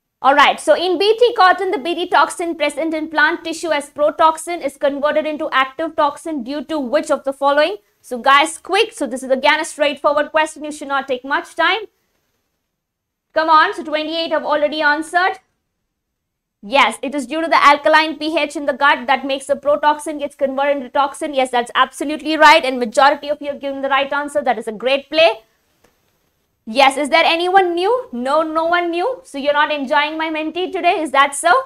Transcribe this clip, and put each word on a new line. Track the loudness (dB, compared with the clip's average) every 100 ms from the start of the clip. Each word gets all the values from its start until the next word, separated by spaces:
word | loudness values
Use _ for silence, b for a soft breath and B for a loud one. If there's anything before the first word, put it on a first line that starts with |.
| _ _
All | 2
right, | 4 4 2
so | 2
in | 2 2 2
B | 2 4
T | 2
cotton, | 4 4 4 -2
the | -4
B | -4
T | -4 0
toxin | 2 2 -2 -6 -4
present | -4 -2 -4
in | -4 -4
plant | 0 0 0
tissue | -8 -6 -4
as | -4 -4
protoxin | -2 -2 2 2 2 -6 -6
is | -8 -2
converted | -4 0 -2 0 -2
into | -4 -2
active | -2 -2 -4 -6 -2
toxin | -2 -2 -8 -8
due | -6 -8
to | -6 -6
which | -2 -2 0
of | -4
the | -4
following? | -2 0 2 0 -2 _ _
So | -12 -2
guys, | 4 4 2 -4
quick. | -2 -2 -2
So | -4 -6
this | -6
is | -4
again | 0 2 0
a | -2
straightforward | -2 -2 0 0 0 0
question. | -2 -2 -6
You | -14
should | -12 -6
not | -4 -4
take | -6 -4
much | -6 -4 -2
time. | -2 -2 -6 _ _ _ _ _ _ _ _ _ _ _ _ _ _
Come | -2 4
on, | 4 4
so | -2
twenty-eight | -6 -4 -4 -4 -2
have | -2 0
already | 0 0 0
answered. | 0 0 0 0 0 -2 _ _ _ _ _ _ _ _ _ _ _ _
Yes, | -2 2 2 0
it | -6
is | -6 -4
due | -4
to | 0
the | 4
alkaline | 4 4 4 4 2 -4
P | -4 -2
H | -4 -4
in |
the | -4
gut | 0 2 2 0
that | -2 -2
makes | -4
the | -4 -4
protoxin | -2 0 0 0 -4 -8
gets | -8
converted | -4 -4 -2 -2 -2
into | -4
toxin. | -2 -2 -4 -4
Yes, | -2 0
that's | -2 0
absolutely | 0 0 -2 -6 -6 -2 6
right. | 8 8
And | 4 -2
majority | -2 4 4 4 -4
of | -6
you | -8
have | -8
given | -8 -6
the | -2
right | -2 -2
answer. | -4 -4 -4
That | -2 -4
is | -6
a |
great | -6 -2 -2 -2
play. | 2 2 2 _ _ _ _ _ _ _ _ _ _ _ _ -2
Yes, | 4 4 2
is | 2
there | 2
anyone | 2 2 2 4 4
new? | 0 0 0 -4
No, | -6 0 0
no | 0 -2 0
one | 0 0
new. | -2 -4 -6
So | -10 -6
you're | 0
not | 2 0
enjoying | -2 0 0 0 -4
my | -6
mentee | -4 -6 -6 -6
today. | -2 0 0
Is | 0
that | 2 2
so? | 2 2 2